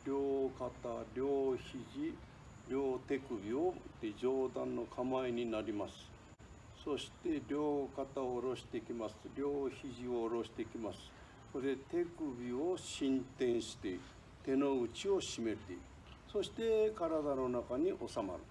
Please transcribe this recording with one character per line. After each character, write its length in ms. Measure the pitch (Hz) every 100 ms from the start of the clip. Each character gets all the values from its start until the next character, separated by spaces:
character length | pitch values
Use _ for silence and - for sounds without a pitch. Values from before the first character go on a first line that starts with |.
両 460 | 139 139 139 135 131 -
肩、 300 | 123 - 123 113 110
両 420 | 120 139 139 135 123
肘、 600 | - 131 113 139 156 - - - - - -
両 320 | 131 139 127 131
手 140 | 139
首 340 | 135 113 101
を、 200 | 127 180 175 - -
で、 100 | 110 104
上 280 | 123 131 127
段 260 | 127 127
の 120 | 123 113
構 380 | - 127 131
え 60 | 127
に 180 | 120 117
な 120 | 107
り 120 | 107
ま 160 | 104 92
す。 60 | - - - - - - - - -
そ 160 | - 139
し 140 | - -
て 180 | 175 147 123
両 400 | 147 151 143 135
肩 260 | - 135 143
を 200 | 127 123
下 80 | 127
ろ 80 | 120
し 80 |
て 140 | - 120
い 20 |
き 120 | 113
ま 160 | 120 107
す。 60 | - 131 127
両 320 | 143 143 135
肘 380 | - 139 117 123
を 180 | 120 113
下 80 |
ろ 80 | 117
し 80 | 110
て 120 | -
い 40 | 107
き 100 | 120
ま 140 | 107
す。 60 | 98 - - - - -
こ 80 | 139
れ 160 | 135 131
で 0 |
手 280 | - 170
首 480 | 170 - 156 120 123
を 220 | 123 170 180
伸 480 | - - 139 131 123 -
展 240 | 127 117
し 160 | 113 -
て、 220 | 101 90 - - - -
手 120 | - 135
の 240 | 139 135
内 280 | 117 - 196
を 100 | 190
締 220 | - -
め 100 | 113
て、 60 | 95 - 87 - - - - -
そ 160 | 208
し 80 | -
て 400 | - 226 220 214
体 460 | 214 165 160 147 135
の 120 | 127
中 300 | 123 117 127
に 140 | 175 -
収 160 | 117 123
ま 120 | 98
る。 60 | 82 65